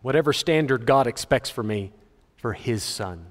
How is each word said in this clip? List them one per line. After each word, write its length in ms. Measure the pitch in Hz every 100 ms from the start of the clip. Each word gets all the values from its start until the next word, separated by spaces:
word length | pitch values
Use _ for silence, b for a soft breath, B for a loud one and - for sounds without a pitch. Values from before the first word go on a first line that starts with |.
whatever 300 | 131 143 147
standard 520 | 139 - 160 147 131 113
God 220 | 135 123
expects 420 | - - 131 -
for 140 | -
me 280 | 107 107 98 - _ _ _ _
for 160 | 120
his 300 | 98 - 110
son 420 | - - 98 87 85